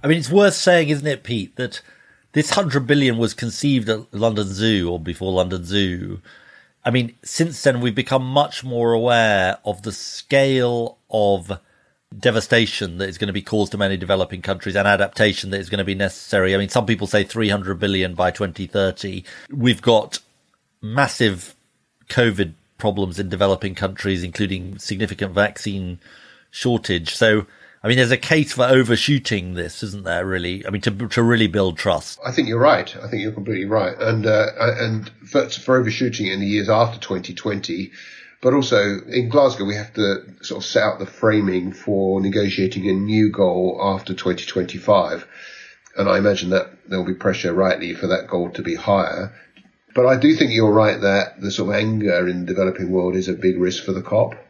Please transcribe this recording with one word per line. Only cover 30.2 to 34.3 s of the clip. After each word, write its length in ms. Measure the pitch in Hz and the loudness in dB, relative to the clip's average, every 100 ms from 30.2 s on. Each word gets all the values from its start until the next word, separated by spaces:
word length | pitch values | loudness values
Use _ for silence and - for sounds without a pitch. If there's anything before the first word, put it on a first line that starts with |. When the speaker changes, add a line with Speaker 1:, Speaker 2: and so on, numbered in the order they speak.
| 95 | -2
Speaker 1:
really? 420 | 92 87 95 98 | -4 -4 -6 -6
I 20 | |
mean, 120 | 101 | -2
to, 100 | 120 101 117 | -2 -4 -4
to 140 | 120 | 2
really 240 | 117 120 107 | 4 4 4
build 300 | 98 95 80 | 2 0 0
trust. 420 | 101 85 - - 123 | 0 -2 -2 -12 -6
Speaker 2:
I 60 | |
think 160 | 127 123 | -2 -2
you're 120 | 117 | 2
right. 340 | 139 110 - 104 | 4 4 0 -12
I 100 | 113 | -10
think 140 | 113 | -6
you're 100 | 110 | -6
completely 340 | 107 101 98 101 | -8 -6 -6 -2
right. 300 | 107 92 95 | 0 0 -2
And, 280 | 113 113 | -2 0
uh, 220 | 107 | 2